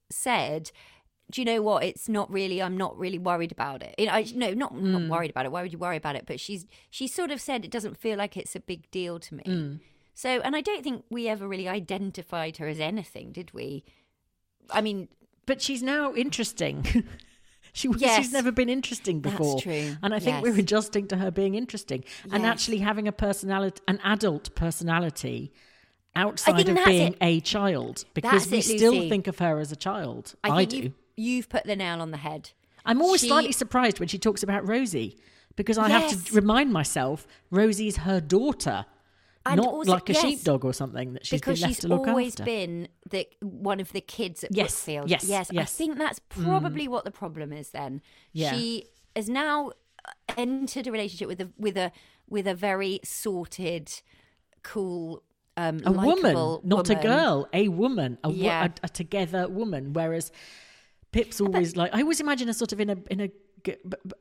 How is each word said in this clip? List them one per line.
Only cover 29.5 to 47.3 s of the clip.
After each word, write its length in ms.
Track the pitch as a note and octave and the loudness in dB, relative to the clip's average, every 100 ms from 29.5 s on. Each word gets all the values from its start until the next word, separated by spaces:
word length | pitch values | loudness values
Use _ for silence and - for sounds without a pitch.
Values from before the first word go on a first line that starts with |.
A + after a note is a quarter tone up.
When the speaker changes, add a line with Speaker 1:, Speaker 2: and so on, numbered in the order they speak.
| D3+ | 2
Speaker 2:
as 120 | D3 | -2
a 60 | D3+ | -6
child. 580 | F#3+ G#3 A#2 A#2+ - - | -6 -4 -6 -8 -14 -4
Speaker 1:
I 60 | - | 2
Speaker 2:
I 80 | D#3+ F#3+ | 4 4
Speaker 1:
think 40 | |
Speaker 2:
do. 80 | C4 | 2
Speaker 1:
you've, 160 | C3+ - _ - | -4 -8 _ -8
you've 340 | A3+ B3 - | -2 -2 -2
put 140 | - | -4
the 140 | - G3 | -2 -4
nail 240 | F3+ E3+ | -2 -4
on 100 | D#3+ | -6
the 60 | D3+ | -8
head. 340 | D3+ D#3 - _ _ _ - | -8 -10 -14 _ _ _ 0
Speaker 2:
I'm 160 | A#3+ | 4
always 200 | F4 F#4 | 6 6
Speaker 1:
She 60 | A#3+ | 6
Speaker 2:
slightly 240 | D4 C#4+ | 4 4
surprised 480 | - A#3+ B3+ A#3+ G3 | 0 0 2 2 2
when 80 | E3+ | -2
she 100 | F#3+ | 0
talks 240 | A3 G3+ | 0 0
about 240 | G3 G3+ G3 | 0 -2 0
Rosie, 500 | A#3 B3 D3+ A2 - _ _ _ - | 0 0 -2 -4 -8 _ _ _ -6
because 220 | G3+ A3 | 0 4
I 100 | G#3+ | 6
have 140 | A3+ D4+ | 6 4
Speaker 1:
Yes. 140 | F#3+ F3 | 0 4
Speaker 2:
to 100 | G#3+ | 4
remind 380 | G3+ A#3 C#4 | 6 6 6
myself, 520 | F3+ C#3+ D3+ C3 D#3 - - - | 4 2 0 0 -2 -8 -20 -2
Rosie's 460 | F#3 A3 G3+ G#3+ F#3+ | 4 4 4 0 0
her 220 | E3+ F#3+ | 2 0
daughter, 680 | D3+ F#3 C#4 - C3 G2 - _ _ _ _ _ | 4 4 4 -2 -2 -2 -6 _ _ _ _ _
Speaker 1:
And 140 | B3+ F#3+ | 2 4
Speaker 2:
not 160 | - | 4
Speaker 1:
also, 180 | D#4 G3+ | 2 4
Speaker 2:
like 140 | F3+ F3+ | 4 4
a 60 | |
Speaker 1:
yes, 80 | - | 2
Speaker 2:
sheepdog 420 | C4 C#4+ E3 C3+ | 4 2 2 2
or 80 | B2+ | 2
something 420 | B2+ C3+ B2 B2+ | -4 -6 -6 -8
that 120 | B2+ - | -8 -4
she's 140 | D3+ | -2
Speaker 1:
because 180 | C4 E3+ | 0 0
Speaker 2:
been 20 | E3 | 0
left 40 | - | 0
Speaker 1:
she's 60 | |
Speaker 2:
to 60 | E3+ | 2
look 200 | F3 - | 2 4
Speaker 1:
always 260 | B3 B3 | 2 0
Speaker 2:
after. 100 | - | -4
Speaker 1:
been 440 | A#3+ A3+ F3 E3+ F3 _ - | -4 -2 -4 -6 -10 _ -8
the, 180 | F#3+ - - | -6 -6 -8
one 380 | G3+ - G3 G3 | -12 -6 -4 -2
of 120 | F#3 | -4
the 80 | G3 | -8
kids 420 | - - F#3 E3 | -10 -6 -6 -6
at 80 | - G3 | -4 0
Speaker 2:
Yes, 120 | - - - | 0 -2 -4
Speaker 1:
Brookfield. 240 | D3 E3 | -4 0
Speaker 2:
yes, 140 | E3+ | 0
Speaker 1:
Yes, 260 | F#3+ G3 F3+ | 2 -2 0
Speaker 2:
yes. 120 | F3 | -2
Speaker 1:
I 20 | D3 | -2
think 320 | - D#4+ C#4+ | -2 -4 -2
that's 220 | D4+ - | -4 -4
Speaker 2:
Mm. 240 | _ - | _ -4
Speaker 1:
probably 440 | E4+ F#4 F4 D4+ C#4+ | 2 2 2 -4 -4
what 180 | A#3+ G3+ | -4 -6
the 60 | |
problem 400 | - F3+ | -10 -10